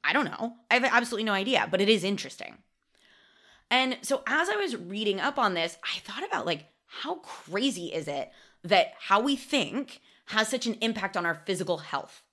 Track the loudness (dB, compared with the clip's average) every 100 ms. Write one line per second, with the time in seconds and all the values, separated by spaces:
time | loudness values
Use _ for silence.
0 | 2 2 0 -4 -8 -8 _ 2 4 2
1 | 2 -2 0 0 2 2 2 2 4 4
2 | 2 -2 -6 -12 -14 -16 _ _ _ _
3 | _ _ _ _ _ _ _ 2 2 -2
4 | -2 -2 0 0 2 0 -2 -4 -8 -2
5 | 0 2 0 2 0 2 -2 -4 -8 -8
6 | -8 -8 -4 -2 -2 -4 -6 _ _ -10
7 | -8 -8 -10 -16 -6 0 0 -2 -6 -6
8 | -4 -6 -6 -12 -20 _ 4 4 4 -2
9 | 2 4 4 -2 0 0 0 -4 -6 -12
10 | _ _ -2 0 0 0 -2 -2 -2 -2
11 | -2 -2 -2 -2 -2 -2 0 -2 -2 -6
12 | -6 -18 _